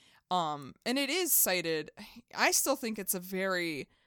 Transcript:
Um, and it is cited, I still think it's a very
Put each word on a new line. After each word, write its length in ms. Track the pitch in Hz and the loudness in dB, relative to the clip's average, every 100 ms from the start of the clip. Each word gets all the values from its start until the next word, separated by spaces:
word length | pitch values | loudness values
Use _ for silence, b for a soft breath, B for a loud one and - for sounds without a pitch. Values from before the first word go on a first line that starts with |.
| b b b | b b b
Um, 440 | 185 160 147 135 - - | 0 0 -4 -8 -8 -2
and 100 | 262 | 0
it 140 | 277 | 0
is 220 | 339 359 | 0 2
cited, 580 | - - 185 165 160 156 - 208 B - - | 4 4 2 0 -2 -4 -12 -18 B -10 0
I 160 | 269 | 2
still 240 | 359 339 269 | 4 2 0
think 240 | 233 214 | -2 -4
it's 160 | 190 190 | -4 -4
a 40 | |
very 680 | 185 190 190 180 170 147 - _ | -4 -2 0 0 0 -4 -8 _